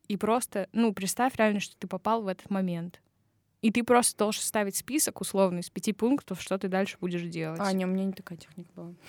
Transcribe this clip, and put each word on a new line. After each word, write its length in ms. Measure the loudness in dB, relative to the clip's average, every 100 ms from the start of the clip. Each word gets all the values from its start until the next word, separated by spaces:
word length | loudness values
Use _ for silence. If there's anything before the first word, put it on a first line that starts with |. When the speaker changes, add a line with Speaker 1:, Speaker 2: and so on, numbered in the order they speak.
| -4
Speaker 1:
и 80 | -2
просто, 520 | 2 2 0 -4 -2
ну, 200 | 2 2
представь 400 | 2 -2 0 0 4
реально, 220 | 2 2
что 160 | -4 -10
ты 120 | -8
попал 340 | -4 0 0
в 60 | -2
этот 240 | -6 -4
момент. 500 | -2 0 -2 -6 -12 _ _ _ _ _ _
И 80 | 0
ты 120 | 2
просто 320 | 4 4 4 2
должен 240 | 0 0
составить 340 | -2 -2 -2 -4
список 460 | -2 0 0 -4
условный 400 | -2 2 4 2
из 100 | -6
пяти 200 | -4 -4
пунктов, 460 | 0 2 2 -2 -8
что 160 | -4 -2
ты 80 | 0
дальше 300 | 0 0 -2
будешь 220 | -4 -4
делать. 360 | -4 -4 -4 -2
Speaker 2:
А, 80 | 0
не, 120 | 0 0
у 20 |
меня 180 | 0 -2
не 80 |
такая 240 | -4 -10 -16
техника 320 | -16 -18 -16 -14
была. 160 | -16 -16